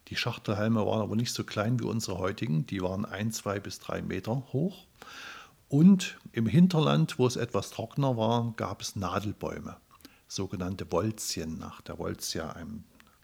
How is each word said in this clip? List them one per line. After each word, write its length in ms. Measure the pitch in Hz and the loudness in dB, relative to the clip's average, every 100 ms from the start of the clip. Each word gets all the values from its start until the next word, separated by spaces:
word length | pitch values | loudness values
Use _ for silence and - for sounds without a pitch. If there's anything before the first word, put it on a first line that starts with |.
| - | -10
Die 80 | - | -6
Schachtelhalme 680 | 123 113 - 101 110 113 | -4 -4 -2 0 2 4
waren 160 | 101 107 | 4 2
aber 160 | 101 104 | 2 0
nicht 160 | 123 | -2
so 120 | - | -4
klein 360 | - - 107 123 | -4 -2 0 0
wie 60 | 117 | 0
unsere 320 | 110 110 92 | -2 -2 -2
heutigen, 480 | 92 104 - 156 - | -2 -2 -2 -2 -2
die 160 | 98 | -2
waren 240 | 90 98 104 | -2 -2 -4
ein, 260 | 95 113 | -4 -4
zwei 260 | 110 - 101 | -4 -4 -4
bis 200 | 101 - | -4 -10
drei 240 | - - | -6 -6
Meter 400 | 87 92 101 131 127 | -4 -4 -2 -4 -2
hoch. 320 | 131 180 - - - - - - - - _ - | -2 -2 -4 -20 -20 -18 -16 -16 -16 -20 _ 0
Und 480 | 143 175 190 - - - | 8 10 10 4 -8 -8
im 140 | - 113 | -2 4
Hinterland, 720 | 160 180 160 143 147 160 - | 8 8 6 4 4 2 2
wo 80 | 123 | 2
es 100 | - | 2
etwas 340 | 120 101 - | -2 -2 -2
trockener 480 | - 107 - 139 117 | -6 -6 0 0 2
war, 340 | 110 120 117 110 | 2 2 0 -4
gab 240 | 101 101 | -6 -6
es 140 | - - | -8 -4
Nadelbäume, 800 | 92 95 104 - 78 80 - 87 _ - - _ - | -2 -2 -2 -4 -6 -6 -10 -14 _ -20 -20 _ -12
sogenannte 640 | - 95 98 90 95 87 | -6 -6 -4 -4 -6 -2
Wolzien, 640 | 85 107 110 - - 80 80 | 0 0 -2 -6 -6 -6 -8
nach 240 | 90 - | -10 -14
der 180 | - 82 | -14 -8
Wolzia, 520 | 85 90 - 87 80 | -6 -6 -6 -6 -6
einem 340 | - 82 90 - - - _ | -8 -12 -12 -14 -20 -20 _